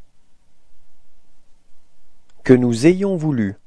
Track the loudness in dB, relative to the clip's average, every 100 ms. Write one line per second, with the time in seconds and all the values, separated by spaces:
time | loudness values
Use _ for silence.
0 | -16 -18 -18 -18 -18 -16 -12 -10 -8 -8
1 | -8 -8 -10 -12 -12 -16 -10 -10 -10 -10
2 | -8 -10 -10 -6 4 6 6 6 6 6
3 | 4 2 2 2 2 -2